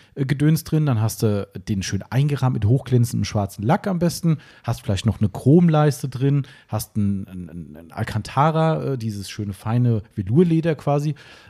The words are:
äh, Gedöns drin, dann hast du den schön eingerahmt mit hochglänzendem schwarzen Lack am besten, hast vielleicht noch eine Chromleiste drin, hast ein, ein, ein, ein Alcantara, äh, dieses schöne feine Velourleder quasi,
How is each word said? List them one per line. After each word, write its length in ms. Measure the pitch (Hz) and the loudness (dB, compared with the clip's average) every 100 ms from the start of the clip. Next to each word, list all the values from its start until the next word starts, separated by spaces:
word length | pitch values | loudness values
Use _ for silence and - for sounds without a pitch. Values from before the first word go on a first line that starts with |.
| _ | _
äh, 100 | - | -6
Gedöns 400 | 135 135 147 160 | -4 0 2 2
drin, 220 | - 156 151 | 0 0 2
dann 140 | 113 | 2
hast 220 | 110 - | 0 0
du 240 | 113 101 98 - - | 0 0 -4 -12 -4
den 140 | 101 | -4
schön 200 | 92 98 | -2 -6
eingerahmt 520 | - 123 147 139 127 | -2 0 0 0 0
mit 100 | 127 | 0
hochglänzendem 600 | 101 131 - 127 120 117 | 2 2 2 2 2 0
schwarzen 380 | 101 107 98 - | -2 -2 -4 -4
Lack 240 | 104 196 208 | 0 0 0
am 120 | 175 | 0
besten, 400 | 170 - 170 151 - - | -2 0 0 -2 -4 -12
hast 200 | - 117 | -6 -6
vielleicht 220 | - 98 113 | -2 -2 0
noch 140 | - | 0
eine 80 | 104 | -2
Chromleiste 800 | - 127 165 175 156 151 - 139 | 0 4 6 6 4 2 0 -6
drin, 380 | 123 139 143 131 - - | -2 0 0 -2 -12 -8
hast 280 | 107 - 110 | -6 -4 -2
ein, 300 | 101 98 98 | -2 -2 -6
ein, 220 | 92 87 | -12 -12
ein, 260 | 85 73 76 | -12 -14 -16
ein 160 | 82 | -16
Alcantara, 880 | - 110 117 - - 156 156 160 156 139 | -8 -4 -4 -4 0 2 2 2 0 -2
äh, 60 | 135 | -4
dieses 300 | 113 101 92 | -4 -6 -10
schöne 220 | - 101 | -8 -8
feine 480 | 95 110 120 123 110 - | -6 -2 2 2 2 -2
Velourleder 600 | - 95 135 180 160 160 | -8 0 2 4 2 0
quasi, 400 | 151 - 143 151 143 - - - | -2 0 0 0 -6 -12 -20 -20